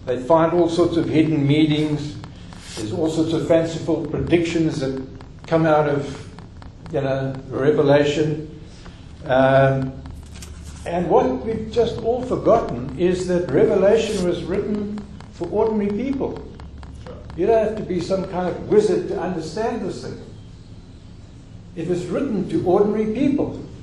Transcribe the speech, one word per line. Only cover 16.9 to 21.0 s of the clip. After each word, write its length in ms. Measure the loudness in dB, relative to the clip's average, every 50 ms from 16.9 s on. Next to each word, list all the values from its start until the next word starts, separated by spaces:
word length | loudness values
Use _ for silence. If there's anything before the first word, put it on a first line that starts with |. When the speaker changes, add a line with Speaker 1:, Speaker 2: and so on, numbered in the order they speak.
| -16 -16 -14
Speaker 2:
Sure. 120 | -14 -14 -14 -14 -12 -4
Speaker 1:
You 120 | -2 2 4
don't 200 | 4 4 2 0
have 100 | -2 -4
to 60 | -4
be 160 | -4 -4 -4
some 300 | -2 -2 -2 -2 -2 -4
kind 180 | -4 -4 -2 -2
of 220 | -4 -4 -2 4
wizard 380 | 4 4 6 6 2 0 0 -2
to 100 | -4 -4
understand 600 | -4 -4 -4 -6 -6 -6 -6 -4 -4 -4 -4 -4
this 220 | -6 -6 -8 -8 -10
thing. 180 | -12 -12 -12 -14 -16 -16 -18 -18 -18 -18 -18 -18 -18 -18 -18 -18 -20 -20 -20